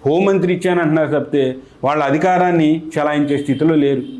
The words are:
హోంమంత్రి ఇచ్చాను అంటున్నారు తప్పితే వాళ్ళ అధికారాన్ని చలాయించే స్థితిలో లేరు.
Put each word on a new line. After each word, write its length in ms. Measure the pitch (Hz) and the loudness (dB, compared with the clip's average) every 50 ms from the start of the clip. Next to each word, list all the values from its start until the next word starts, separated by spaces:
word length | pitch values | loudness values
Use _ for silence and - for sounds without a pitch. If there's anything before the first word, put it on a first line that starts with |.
| - | 0
హోంమంత్రి 480 | 135 151 175 196 196 196 185 170 175 180 | 0 0 2 2 2 2 2 0 0 -2
ఇచ్చాను 280 | 175 175 185 180 175 | -2 0 0 0 0
అంటున్నారు 380 | 170 151 156 160 156 139 147 143 | 0 0 0 0 0 0 0 -4
తప్పితే 360 | 127 - 147 143 131 127 127 131 - - - - - | -2 -2 0 0 0 0 -2 -8 -14 -20 -14 -4 -4
వాళ్ళ 200 | 135 147 151 147 | -2 0 0 0
అధికారాన్ని 760 | 139 139 156 170 185 180 175 180 180 170 165 156 151 160 160 160 | 0 0 0 2 2 2 2 2 2 2 2 2 2 0 0 -4
చలాయించే 500 | - - 156 147 151 151 147 147 135 143 | -6 -4 -2 -2 0 0 0 0 0 -2
స్థితిలో 380 | 139 143 143 131 - 151 165 160 | -2 -2 -2 -2 0 2 2 2
లేరు. 260 | 151 143 139 139 127 123 - - - | 2 2 2 0 -2 -4 -8 -12 -16